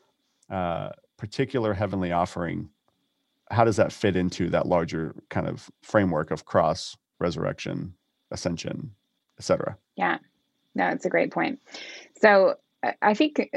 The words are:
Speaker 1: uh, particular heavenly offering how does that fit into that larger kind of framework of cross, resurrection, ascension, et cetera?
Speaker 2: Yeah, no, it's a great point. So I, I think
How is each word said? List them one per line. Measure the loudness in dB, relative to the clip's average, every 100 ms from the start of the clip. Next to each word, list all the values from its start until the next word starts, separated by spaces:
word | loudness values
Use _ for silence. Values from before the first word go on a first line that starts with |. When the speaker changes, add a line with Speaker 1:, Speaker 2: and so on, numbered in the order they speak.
| _ _ _ _ -10
Speaker 1:
uh, | -6 -4 -4 -8 -14 _ _
particular | -8 -4 -2 0 0
heavenly | 0 -2 -2 0
offering | 0 0 -2 -6 -6 -8 _ _ _ _ _ _ _ -2
how | 2
does | 4 4
that | 0
fit | 2 0 2
into | 0 -2 0
that | 0 2
larger | 0 0 -4 -6 -10 -8
kind | -4 -4
of | -6 -12 -20
framework | 0 4 4 2 -2
of | -6
cross, | 0 2 4 2 -6 -16 _ -4
resurrection, | -4 -2 -4 -4 -8 -8 -10 -14 _ _ -14
ascension, | -8 -6 -6 -6 -10 -12 -16 _ _ _ -8
et |
cetera? | -2 0 -2 -8 _ -4
Speaker 2:
Yeah, | -2 -2 -8 _ _ _ _
no, | -2 -2
it's | -2
a | 0
great | 0 0
point. | -2 -4 -4 -14 -18 -16 -18 -20 4
So | 6 8 6 2 _ _
I, | -6 0
I | 2
think | 4 2 0 -2